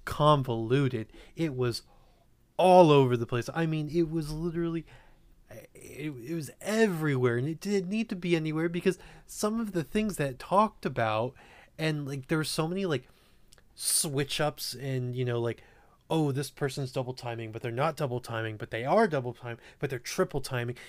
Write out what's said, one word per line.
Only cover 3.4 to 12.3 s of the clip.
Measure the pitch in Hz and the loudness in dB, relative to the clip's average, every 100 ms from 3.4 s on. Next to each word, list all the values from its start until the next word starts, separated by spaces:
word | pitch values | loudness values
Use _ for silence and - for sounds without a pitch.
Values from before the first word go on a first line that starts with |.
| - | -2
I | 165 160 | -2 -2
mean, | 156 151 | -2 -2
it | 165 160 | 0 0
was | 165 151 | -2 -4
literally, | 156 170 165 170 165 151 - - - - - - 113 - - | -6 -4 -2 -2 -4 -8 -18 -20 -20 -20 -20 -20 -20 -20 -20
it, | - - 151 131 120 | -18 -12 -10 -10 -8
it | |
was | 165 123 - | -6 -8 -8
everywhere, | - 220 220 165 156 135 123 117 | -2 2 4 2 0 2 2 2
and | 139 | -2
it | 160 | -4
didn't | 196 202 180 | -2 -2 0
need | 220 226 | -2 -4
to | 185 | -4
be | 175 165 | 0 0
anywhere | 156 156 170 | 0 -2 -2
because | 175 185 180 - - - | 0 0 0 -4 -20 -16
some | - 208 226 | -4 -2 0
of | 220 | -2
the | 180 | -4
things | 151 214 220 170 | -2 -2 -2 -2
that | 139 | -4
it | 127 | -6
talked | - 185 214 - 180 | 0 2 2 0 -6
about, | 123 110 110 123 - - - - - | -2 0 0 -2 -6 -20 -20 -18 -6
and, | 160 151 139 | -4 -4 -6
like, | 139 | -8
there | - | -2